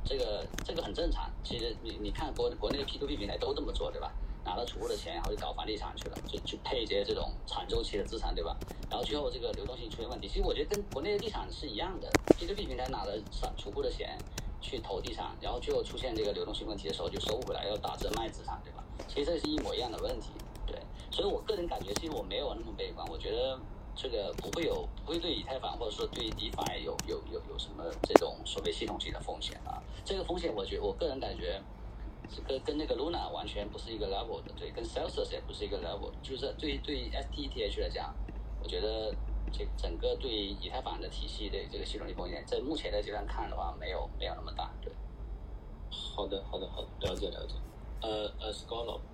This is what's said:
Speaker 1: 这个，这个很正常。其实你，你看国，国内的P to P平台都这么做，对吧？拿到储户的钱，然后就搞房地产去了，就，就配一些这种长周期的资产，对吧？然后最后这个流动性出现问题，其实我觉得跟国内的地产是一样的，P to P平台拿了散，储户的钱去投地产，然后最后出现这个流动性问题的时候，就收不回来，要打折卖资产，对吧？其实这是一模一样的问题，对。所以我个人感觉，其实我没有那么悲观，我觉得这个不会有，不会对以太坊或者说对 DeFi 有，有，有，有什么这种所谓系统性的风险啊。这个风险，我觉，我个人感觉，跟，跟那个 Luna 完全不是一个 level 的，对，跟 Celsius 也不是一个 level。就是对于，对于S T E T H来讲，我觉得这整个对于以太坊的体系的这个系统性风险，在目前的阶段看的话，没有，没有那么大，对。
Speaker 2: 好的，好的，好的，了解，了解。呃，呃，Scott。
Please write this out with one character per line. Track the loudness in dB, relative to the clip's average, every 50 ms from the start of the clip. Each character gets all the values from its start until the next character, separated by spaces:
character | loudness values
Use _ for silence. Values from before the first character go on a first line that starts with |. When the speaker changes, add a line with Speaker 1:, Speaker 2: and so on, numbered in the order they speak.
| 2
Speaker 1:
这 | 2 2 4
个， | 4 2 2 0 -2 -2 -4 -4 -2
这 | 0 0
个 | 0
很 | 0 0 0
正 | 2 4 4
常。 | 4 2 2 -2 -2 -4 -4
其 | -4 -2 0
实 | 0 -2 -2 -2 -4
你， | -6 -4 -2
你 | -2 0
看 | 0 0 0 0 2
国， | 2 2 2
国 | 2 2 2 2
内 | 2 2
的 | 0
P | -2 -2 -2
to | 0
P | 0 0
平 | 0 0 -2
台 | 0 0
都 | 2 2 2
这 | 2
么 | 0 0
做， | 2 2 2 2
对 | 0 -2
吧？ | -4 -2 -2 -2 -2 -2 -4 -4 -2
拿 | -2 0
到 | 0 0
储 | -2 -2 -4
户 | 0 0
的 | 0
钱， | 0 -2 -2 -2
然 | -2 0
后 | 0
就 | 0 0
搞 | 0 -2 -2
房 | -2 -2 -2
地 | -2 -2
产 | -2 -4 -4
去 | -4 -4 -4
了， | -4 -4 -4
就， | -2 -4 -2
就 | -2 -2 -4 -4 0
配 | 2 2 2
一 | 2
些 | 4 4 4 6
这 | 4 4
种 | 2 2 0 0 -2 -2
长 | -2 -2 -2 0 2
周 | 2 2 4
期 | 4 2 2
的 | 2
资 | 2 0 0
产， | 2 2 2
对 | 2 2
吧？ | 0 0 -2 -4 -4 -4 -6 -4 -2
然 | 0 0
后 | 2
最 | 2 2 2
后 | 2 2
这 | 0 0
个 | 0 0
流 | 0 0 -2
动 | -2 -4 -4
性 | -4 -4
出 | -4 -4
现 | -2 -2
问 | -2 -4
题， | -2 2
其 | 4 6
实 | 6
我 | 6 6
觉 | 4 4
得 | 4 2
跟 | 2 2 0
国 | -2 0
内 | 2 4
的 | 4 4
地 | 2 2
产 | -2 -2 -4 -4
是 | -4 -4 -4 -4
一 | -2
样 | 0 0 0 0 -2
的 | -4 6 6 6 10 10 8 8
，P | 8 0
to | 2
P | 0 0
平 | -2 0 0
台 | 0 0
拿 | 2 0 0
了 | 0 0 -2 -2 -4
散， | -2 0 0 0 0 -2
储 | -4 -2
户 | 0 2
的 | 2 4
钱 | 2 2 -2 -2 -4 -6 -6 -6 -6 -4 -4 -2 -4 -2
去 | -4 -2 -2 -2
投 | 0 0 -2 0
地 | 0 -2 -2
产， | -2 -4 -4 -4 -2
然 | -2 0
后 | 0 0
最 | 2 4 4
后 | 4 4
出 | 2 -2 -2
现 | 0 0 2
这 | 4 4
个 | 4
流 | 4 2 0
动 | 0 0
性 | -2 0
问 | -2 -2 -2
题 | -2 -2
的 | 0
时 | 0
候， | 0 0
就 | 0 0
收 | 0 2 0 0
不 | 0 0
回 | -2
来， | 0 0 0
要 | 0
打 | 2 0 0 0 2
折 | 2 2 2
卖 | 2 0 0
资 | -4 -6 -4
产， | -4 -4 -4 -6
对 | -10
吧？ | -10 -10 -10 -8 -8 -8 -6
其 | -2 0 2 4
实 |
这 | 4 4 4
是 | 4 2
一 | 2 2
模 | 2 2 2
一 | 0
样 | 0 0
的 | 0 0
问 | 0 0 0 0
题， | -4 -6 -8 -8 -8 -8 -6 -4 -4
对。 | -2 -2 -4 -6 -8 -10 -10 -8 -4
所 | 0 2 4
以 | 4
我 | 4 2
个 | 2 2 2
人 | 2 2 2
感 | 0 0 0
觉， | 0 -2
其 | 0 0 0
实 | 0
我 | 0 0
没 | 0 0 0
有 | 2 0 0
那 | -2 -4
么 | -6 -4 -4
悲 | -4 -4 -2
观， | -4 -4 -4
我 | -4 -2
觉 | 0 2
得 | 4 4 4 2 2 -2 -4 -8 -8 -8 -8 -8 -6
这 | -4 -2 0
个 | 2 2 2 2 -2 -2
不 | -2 -2
会 | 0 2 4
有， | 4 4 2 0 -2 -4 -4 -2
不 | 0
会 | 0 2
对 | 2 2
以 | 0 0 0
太 | -2 -2 0
坊 | 0 -2 -2 0
或 | -2
者 | -2
说 | 0 0 0 0
对 | 0 0 0 0
DeFi | 0 0 -2 -2 0 0 0 0 0 0
有， | -2 -2 -2 -2 0
有， | 0 0 -2 -2 -4
有， | -6 -6 -6 -4
有 | -6 -6
什 | -6 -6
么 | -6 -6 -4 -4 0 0 0
这 | 10 12
种 | 12 12 10 0 -4 -6
所 | -4 -2 0 0
谓 | 0
系 | 2 2 0 0
统 | 0 0
性 | 0 -2 -2
的 | -2
风 | -2 -2 -4 -2
险 | -2 -4 -4 -4 -6
啊。 | -6 -6 -6 -6 -8 -8 -6 0
这 | 0 2 2
个 | 4
风 | 2 2 2
险， | 2 2 2
我 | 2 0
觉， | 0 0 2
我 | 4 4 4
个 | 4 4 2
人 | 4 2
感 | 0 -2 -2
觉， | 0 0 0 0 -2 -4 -8 -10 -10 -8 -8 -6 -6 -6 -8 -8 -8 -10 -8 -8 -6 0 0
跟， | 0 2
跟 | 2 0 0 2
那 | 2
个 | 2 2
Luna | 2 2 2 2 0 0 0
完 | -2 -4 -4
全 | -2 -2 -2 -2 -2
不 | -4 -6
是 | -6 -4
一 | -2 -2
个 | 0 0
level | 0 0 0 -2 -4 -4 -6
的， | -8 -8
对， | -8 -8 -6
跟 | -4 -4 -4
Celsius | -2 0 0 -2 0 0 0 0 0 0
也 | -4
不 | -4 -6
是 | -4 -2 -2
一 | 0
个 | 0 -2
level。 | -2 -2 -2 -2 -4 -6 -6 -8 -6
就 | -6 -4 -2
是 | -2 -2 -2 0
对 | 0 0
于， | 0 0
对 | 0 -2 -2
于 | -2 -2 -2
S | -2 -2 -2 -2
T | -2 -2 -2
E | -2
T | 0 0 0
H | 0 2 2
来 | 0 0
讲， | 0 -2 -2 -2 -2 -4 -4 -4 -4 -4 -4 -4 -4 -4 -2
我 | 0
觉 | 0 2
得 | 2 2 2 2 0 0 0 0 0 0 0 0 0 0
这 | 0 0 0 0 0
整 | 0 0 0 0 2
个 | 4 2 2
对 | 2 0 0
于 | 0 0 0 0 -2 -4
以 | -4 -4
太 | -2 -2
坊 | -2 -2 -2 -2
的 | -4 -4
体 | -4 -4 -4 -4
系 | -2 -2 -2 -2
的 | 0 -2 -2 -2
这 | -4 -4
个 | -4
系 | -2 -2 -4
统 | -4 -4
性 | -4
风 | -4 -2 -2
险， | -4 -4 -2 0
在 | 0 0
目 | 2 2 0 0
前 | 0 0
的 | 0 0 0
阶 | 0
段 | -2 -2 0 0
看 | 0 0 0 -2
的 | -2 -2
话， | -2 -2 -2 -4
没 | -4 -2
有， | 0 0 -2 -2 -2 -2
没 | -2
有 | -2 -2
那 | -4
么 | -6 -6 -4
大， | -2 -4 -4 -4 -6
对。 | -6 -6 -6 -6 -8 -8 -6 -6 -6 -6 -6 -6 -6 -8 -8 -8 -8 -8 -8 -8 -6 -6
Speaker 2:
好 | -6 -6 -6 -4 -2 -2 -2
的， | 0 -2 -2 -4 -4
好 | -4 -4
的， | -4 -4
好 | -4 -4
的， | -6 -6 -6 -2 0 0
了 | 0
解， | 0 -2 -2
了 | -2 -4 -4
解。 | -4 -4 -4 -4 -6 -8 -10 -8 -8 -6 -4
呃， | -2 0 0 0 0 -2 -4 -4
呃， | -4 -4 -4
Scott。 | -6 -6 -4 -2 -2 -2 -2 -4 -4 -6 -8